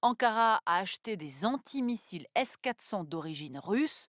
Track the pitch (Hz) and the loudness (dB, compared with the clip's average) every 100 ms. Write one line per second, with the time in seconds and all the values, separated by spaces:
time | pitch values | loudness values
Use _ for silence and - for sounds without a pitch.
0 | 247 240 240 220 226 220 - 175 190 - | 2 4 2 6 4 4 4 0 0 -6
1 | - 214 151 135 196 269 - 277 247 233 | -6 -6 -6 -2 0 -2 -4 -2 0 -2
2 | - 180 139 - 254 - 262 233 - 208 | -4 -10 -4 -2 -2 -2 -6 -4 -4 -6
3 | 160 165 156 151 151 131 156 214 302 - | -4 -6 -6 -8 -8 -10 0 2 2 -2
4 | - | -10